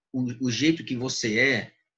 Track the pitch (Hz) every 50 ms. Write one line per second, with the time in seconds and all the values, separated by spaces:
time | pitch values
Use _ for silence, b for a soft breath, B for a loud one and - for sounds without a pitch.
0 | _ - - 127 127 120 120 - 131 123 113 107 139 160 165 160 113 - 131 117
1 | 127 131 - - - 113 107 117 131 139 127 107 - - _ _ _ _ _